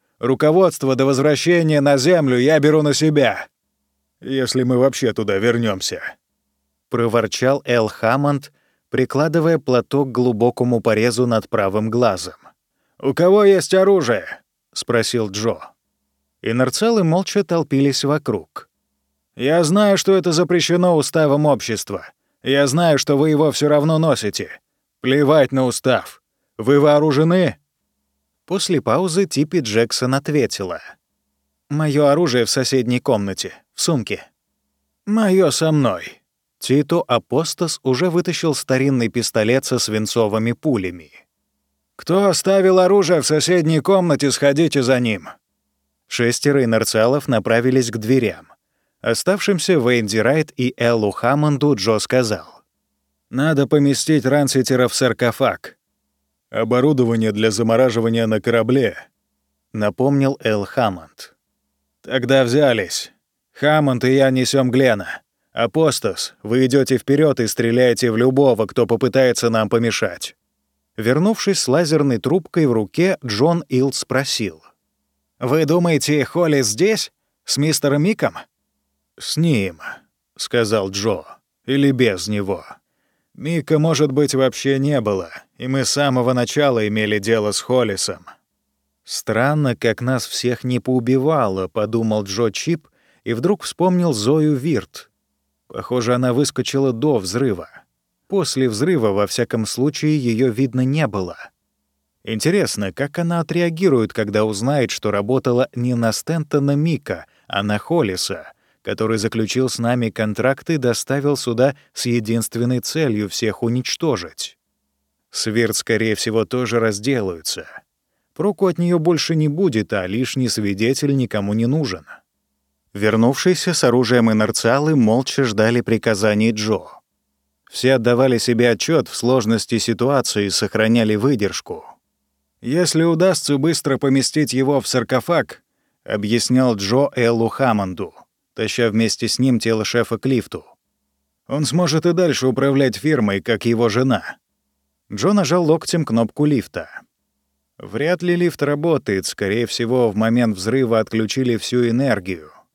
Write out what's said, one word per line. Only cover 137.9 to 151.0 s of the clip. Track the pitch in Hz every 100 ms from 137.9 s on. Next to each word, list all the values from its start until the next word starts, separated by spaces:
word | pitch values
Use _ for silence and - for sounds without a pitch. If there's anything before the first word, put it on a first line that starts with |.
| 87 87 - _ _ _
таща | - 110 - 117
вместе | 107 110 - 113
с | -
ним | 131 117
тело | 113 110 107
шефа | 120 117 110
к | 135
лифту, | 127 - 85 - _ _ _ _ _ _ _ -
«он | 143
сможет | 147 165 175 156
и | 175
дальше | 170 175 120 131
управлять | 120 139 139 135 -
фирмой, | 151 143 104 98
как | 120 110
его | 117 117 120
жена». | 107 131 107 - - _ _ _ _ _ _ _
Джо | 101 156
нажал | 208 151 175
локтем | 160 160 - 170
кнопку | 143 113 113 -
лифта. | 151 135 - 90 80 - - _ _ _ _ _ _ -
«Вряд | 101 110 151 175
ли | 175 175
лифт | 175 -
работает, | 143 147 170 147 - 98
скорее | - - 98 110
всего, | 117 - 117 127 117
в |
момент | 101 110 120 117 95
взрыва | 98 131 123 113